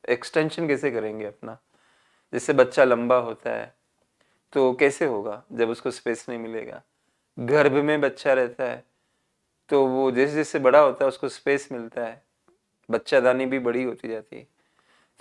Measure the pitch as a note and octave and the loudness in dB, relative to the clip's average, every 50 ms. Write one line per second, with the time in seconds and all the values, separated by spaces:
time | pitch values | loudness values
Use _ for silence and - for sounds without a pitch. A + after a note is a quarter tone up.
0 | - - A#2+ A#2+ - - - D#3+ D#3 D#3 - - E3+ D3+ C#3+ C#3+ D3 C#3+ A#2 A2+ | -4 -2 -2 -2 -4 -4 -2 -2 -2 -2 -2 -4 -2 -2 -2 -2 -2 -4 -4 -4
1 | G#2+ G#2+ G#2+ A2 G#2 G#2 A2 _ - A2+ A2 - _ _ _ _ _ _ _ _ | -6 -6 -8 -10 -10 -12 -14 _ -16 -16 -16 -18 _ _ _ _ _ _ _ _
2 | _ _ _ _ _ _ - B2 - - D3 C3+ B2+ B2+ - - C#3 B2+ A#2+ A#2 | _ _ _ _ _ _ -8 -4 -2 2 4 6 4 6 6 4 4 4 4 2
3 | A#2+ A#2+ B2+ B2 A#2+ A#2 A2 - - A#2 A2+ A2+ A2 - _ _ _ _ _ _ | 2 2 2 2 0 -2 -6 -8 -8 -8 -6 -6 -8 -12 _ _ _ _ _ _
4 | _ _ _ _ _ _ _ _ _ _ - C#3+ C3 B2+ B2+ B2+ D3+ C#3 C#3 - | _ _ _ _ _ _ _ _ _ _ 0 2 2 2 2 4 2 2 2 0
5 | E3 C#3+ A#2 G2+ G2+ A2+ G#2 A2+ - - - A#2 A#2 A2+ A#2 - - C3 - - | -2 -2 -2 -4 -6 -8 -10 -12 -14 -10 -4 -2 -2 -2 -2 -4 -6 -8 -8 -6
6 | - B2 A#2 A2+ - - B2 A#2 A2+ A2+ A2+ A2+ A#2 A#2+ - - - _ _ _ | -6 -6 -6 -6 -8 -12 -12 -12 -12 -10 -10 -12 -12 -12 -14 -18 -20 _ _ _
7 | _ _ _ _ _ _ _ - A#2+ A#2+ C#3 D3+ D3 D3 C3 D3 C#3+ D3+ D3+ D3+ | _ _ _ _ _ _ _ -10 -4 0 2 4 4 4 4 2 2 2 2 2
8 | C#3+ C3+ - - - C#3+ C3+ C3 B2+ A#2+ A#2+ - C3 B2 A#2+ - - _ _ _ | 0 -2 -2 -2 -2 0 0 2 0 -2 -4 -6 -8 -8 -8 -10 -16 _ _ _
9 | _ _ _ _ _ _ _ _ _ _ _ _ _ - D3 C#3 C3+ C3 B2+ C3 | _ _ _ _ _ _ _ _ _ _ _ _ _ 0 2 2 2 2 2 0
10 | C3+ C3 A#2+ B2 C3+ D3 D3 D#3 D3 - - D3+ C3+ B2+ B2+ D3+ D3+ C3+ B2+ - | 0 0 2 2 2 2 0 -2 -4 -2 -2 0 4 6 8 8 6 6 4 0
11 | C#3 C3+ B2+ - - C3 - - - D3 C#3+ C#3 C#3 - C3+ A#2+ A#2 A2+ - B2 | -2 -2 -2 -4 -8 -10 -10 -6 -2 -2 -2 -2 -2 -6 -12 -12 -12 -12 -10 -10
12 | A#2 A2+ A2+ - _ _ _ _ _ _ _ _ _ _ _ _ _ - A2+ A2+ | -10 -10 -10 -14 _ _ _ _ _ _ _ _ _ _ _ _ _ -4 -4 -4
13 | - - D3 C3+ A#2+ B2+ B2+ C3 C3 B2+ C3+ C3+ B2 A#2+ A#2 B2+ C3 B2 A2+ - | -2 2 2 4 4 4 2 2 0 -2 -4 -4 -2 -2 -2 -2 -4 -6 -6 -8
14 | - A2+ A2+ A2 G#2+ _ - A#2 A2+ _ _ _ _ _ _ _ _ _ _ _ | -10 -10 -10 -12 -12 _ -20 -20 -20 _ _ _ _ _ _ _ _ _ _ _
15 | _ _ _ - | _ _ _ -6